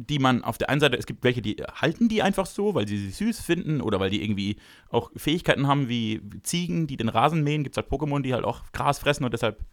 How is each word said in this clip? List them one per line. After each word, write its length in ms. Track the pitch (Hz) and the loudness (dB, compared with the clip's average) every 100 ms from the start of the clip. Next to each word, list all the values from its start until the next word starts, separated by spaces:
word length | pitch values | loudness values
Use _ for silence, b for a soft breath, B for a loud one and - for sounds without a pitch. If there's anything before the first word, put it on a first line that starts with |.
die 200 | 117 147 | -2 2
man 240 | 131 123 | 4 4
auf 140 | - - | 0 -2
der 120 | - | 0
einen 100 | 139 | 2
Seite, 160 | 143 - | 2 2
es 100 | - | -4
gibt 180 | 113 | 0
welche, 180 | 123 120 | 2 2
die 140 | 107 - | -2 -4
halten 520 | - - 139 - 233 | -8 -2 0 2 2
die 140 | 220 | 4
einfach 240 | 196 202 180 | 2 2 -2
so, 280 | - 208 | -2 0
weil 120 | 156 101 | 0 0
sie 120 | 104 | -2
sie 120 | 98 | -4
süß 300 | - 214 220 | -2 -2 -2
finden 400 | - 170 - 151 | 0 0 0 -2
oder 180 | - 98 | 0 2
weil 120 | 98 | 2
die 120 | 104 | 0
irgendwie 340 | 107 101 101 104 B B B | 0 -2 -2 -4 B B B
auch 200 | 117 - - | -2 -2 -4
Fähigkeiten 500 | 156 175 - 127 139 | 0 0 2 2 2
haben 220 | 143 127 | 2 2
wie 320 | 120 110 110 - - | 0 -2 -4 -8 -12
Ziegen, 420 | - 170 175 170 156 | -8 -6 -4 -2 -2
die 100 | 156 | -2
den 120 | 113 | -2
Rasen 340 | 110 143 165 | 2 2 2
mähen. 220 | 147 151 | 0 0
Gibt's 140 | 139 - | -2 -4
halt 100 | - | -4
Pokémon, 340 | 143 147 143 | -2 0 -2
die 100 | 135 | 0
halt 120 | 120 | 0
auch 260 | - - - | -2 -4 -6
Gras 300 | - 139 139 | -2 0 0
fressen 240 | 143 147 | 0 0
und 100 | 127 | 0
deshalb 300 | 117 113 104 - | 0 0 -2 -8